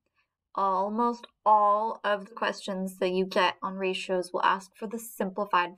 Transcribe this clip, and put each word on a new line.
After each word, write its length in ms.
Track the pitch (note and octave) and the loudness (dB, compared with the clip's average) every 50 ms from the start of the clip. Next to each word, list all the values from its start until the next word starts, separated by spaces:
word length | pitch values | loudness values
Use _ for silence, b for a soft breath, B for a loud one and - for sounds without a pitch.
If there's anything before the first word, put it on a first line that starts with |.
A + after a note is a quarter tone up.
| _ _ _ _ _ _ _ _ _ _ - | _ _ _ _ _ _ _ _ _ _ -4
Almost 720 | - G3 G3 F#3+ F#3 G3 G#3 G#3+ A3 A#3+ A#3+ A#3+ A#3 - - _ _ - | -2 0 0 2 0 0 -2 0 0 0 0 0 -2 -8 -20 _ _ 4
all 540 | G#3 G#3+ G#3+ G#3 G#3 G3+ G#3+ A3 A3+ - - - | 6 6 6 6 6 4 4 2 -2 -6 -4 -2
of 220 | G3+ G#3 G3+ G3 | -2 -2 -2 -4
the 80 | G#3+ A3+ | -8 -8
questions 640 | - A#3 G3+ G#3+ - - - G3 F#3 F#3+ F#3+ F#3 - | -4 -4 -4 -4 -4 -6 -6 -4 -4 -4 -6 -4 -2
that 140 | G3 F#3 | -2 0
you 140 | F3+ F#3 F#3+ F#3+ | 2 2 0 0
get 300 | - G#3+ F#3 F3+ - - | 2 2 2 2 0 -2
on 140 | - G3 F#3+ | -6 -8 -6
ratios 560 | F#3+ F#3+ F#3 F#3 F#3 - - F#3+ F#3 F3 - - | -2 -2 -2 -2 -2 -4 -2 -2 -2 -2 -2 -4
will 80 | - | 0
ask 340 | - - F#3 G3 F#3+ - _ | 2 2 2 0 -2 -10 _
for 120 | - A3+ G#3 | -12 -12 -8
the 100 | G#3+ A3+ | -8 -8
simplified 800 | A3+ - - - G#3 F#3+ F#3+ G#3 G3+ G3+ - F3+ F3 E3+ F#3 | -10 -10 -8 -6 -6 -6 -4 -6 -4 0 2 0 0 0 -4